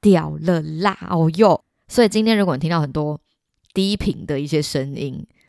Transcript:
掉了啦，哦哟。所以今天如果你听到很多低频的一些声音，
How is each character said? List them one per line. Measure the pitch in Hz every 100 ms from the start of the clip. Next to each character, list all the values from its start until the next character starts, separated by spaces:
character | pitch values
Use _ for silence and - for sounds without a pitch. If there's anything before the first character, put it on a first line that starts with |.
掉 | 202 175 151 151
了 | 165 165
啦， | 156 156 196 185 -
哦 | 170 160
哟。 | 165 214 160 _ _ _
所 | -
以 | 220
今 | 214
天 | 220 214
如 | 190
果 | 135
你 |
听 | 160
到 | 170
很 | 143
多 | 151 151 151 _ _ _ _ _
低 | 196 196
频 | 208 202 -
的 | - 139
一 | 147
些 | 151
声 | 147 143 139
音， | 139 135 131 - _